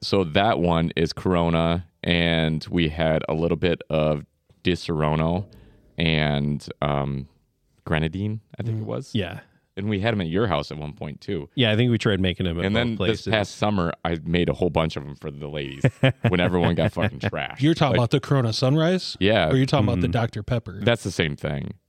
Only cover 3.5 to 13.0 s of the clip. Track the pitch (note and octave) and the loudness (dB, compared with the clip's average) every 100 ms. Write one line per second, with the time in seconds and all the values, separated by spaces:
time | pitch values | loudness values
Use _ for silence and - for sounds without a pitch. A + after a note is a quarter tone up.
3.5 | E2 F2+ E2 - D#2 D#2 D2+ D2 _ _ | 2 0 -2 -2 0 2 0 -4 _ _
4.5 | _ - F2 - D#2+ D2+ D#2 D#2+ F2 G2+ | _ -2 -2 -2 -2 0 2 0 0 -4
5.5 | - - - _ - E2 D#2 D2+ C#2+ C#2+ | -14 -20 -20 _ -2 0 2 2 0 0
6.5 | C#2+ - - D2 C#2+ C#2 C#2 C2+ _ _ | -4 -6 -4 -2 0 -2 -6 -8 _ _
7.5 | _ _ _ - D#2+ D#2+ F#2 G#2 A2 - | _ _ _ -4 -2 -2 -2 -6 -6 -12
8.5 | - A2+ A2 A2 A#2 C3 A#2 F2 - - | -10 -6 -4 -6 -8 -6 -4 -4 -8 -16
9.5 | _ _ - G2+ G#2 G#2+ A2 E2+ E2+ A2+ | _ _ -8 -4 -2 0 0 0 0 0
10.5 | D2+ D2 D2+ D2+ C#2+ D#2 C#2 - F#2 C#2+ | -2 -4 -8 -10 -10 -12 -10 -8 -6 -6
11.5 | - A#2 G#2+ B2 A2+ A#2+ G2 F#2+ F2 F#2 | 0 2 4 4 2 2 2 2 0 -2
12.5 | E2+ F#2+ G#2+ A#2+ A2 | -2 0 0 0 -2